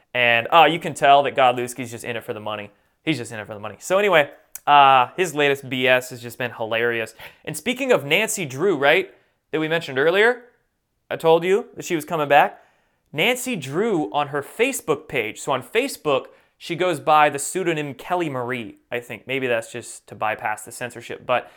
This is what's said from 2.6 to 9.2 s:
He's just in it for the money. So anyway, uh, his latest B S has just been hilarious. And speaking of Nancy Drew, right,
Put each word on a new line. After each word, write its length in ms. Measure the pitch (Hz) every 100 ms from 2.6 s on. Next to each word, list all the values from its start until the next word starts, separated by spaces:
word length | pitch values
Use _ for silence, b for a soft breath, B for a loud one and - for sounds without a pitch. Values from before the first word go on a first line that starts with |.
| 104 _ _ _
He's 140 | - 139
just 140 | 117
in 80 | 113
it 60 | 101
for 80 |
the 60 | 104
money. 160 | 107 104
So 200 | - 190
anyway, 320 | 208 170 143 - _ - -
uh, 440 | 143 139 135 123 -
his 200 | 180 143
latest 340 | 143 139 135
B 180 | 131 127
S 220 | 127 127
has 120 | 123
just 160 | 120 117
been 140 | 123
hilarious. 640 | 110 113 113 120 117 110 B B B -
And 100 | 156
speaking 360 | - 254 269
of 120 | 196
Nancy 420 | 139 170 220 208 160
Drew, 320 | 131 190 151
right, 360 | 139 170 190 _